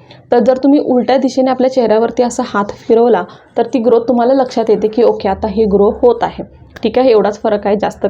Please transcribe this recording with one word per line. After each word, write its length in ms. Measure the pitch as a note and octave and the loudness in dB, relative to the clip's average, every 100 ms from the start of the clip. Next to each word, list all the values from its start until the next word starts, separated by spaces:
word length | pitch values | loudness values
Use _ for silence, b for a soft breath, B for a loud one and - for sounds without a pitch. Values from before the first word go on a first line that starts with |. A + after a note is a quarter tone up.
| B B B | B B B
तर 60 | A#3+ | 0
जर 180 | A3+ C4 | 2 2
तुम्ही 240 | C#4 D4 | 2 2
उलट्या 360 | D4 B3 A#3+ C4 | 2 -2 0 0
दिशेने 340 | C4 C4+ C4 | 0 0 -2
आपल्या 200 | B3+ B3+ | 0 0
चेहऱ्यावरती 520 | C4 A3+ G#3+ A#3 - | 0 0 2 0 -2
असा 200 | - - - | -2 -4 -4
हात 180 | G3+ G3+ | -4 -4
फिरवला 560 | - - A3+ A#3 F3 F3+ B B - | -8 0 2 4 0 -2 B B -4
तर 80 | A#3 | -2
ती 40 | C4 | 0
ग्रोथ 220 | A3+ A#3 A#3 | 2 2 2
तुम्हाला 260 | A#3+ A#3+ | 0 2
लक्षात 300 | C4+ B3+ - A3+ | 0 0 -2 0
येते 200 | G3+ G#3+ | 0 0
की 140 | A3+ | 2
ओके 260 | A3 - G3 | 0 0 -4
आता 180 | G3 A3 | -4 -4
हे 180 | G3 | -2
ग्रो 260 | G#3+ G3 G3+ | 0 2 0
होत 280 | A3+ A#3+ A#3 | 2 0 0
आहे, 220 | E3+ - - - - - | -4 -6 -16 -18 -20 -8
ठीक 160 | A3+ A#3 | -2 0
आहे. 120 | B3+ | 2
एवढाच 320 | G#3+ G3+ G#3 | 2 2 -2
फरक 240 | A3+ G#3 G#3 | -4 -2 -2
आहे, 100 | G3+ | -2
जास्त 300 | G3 - | -4 -4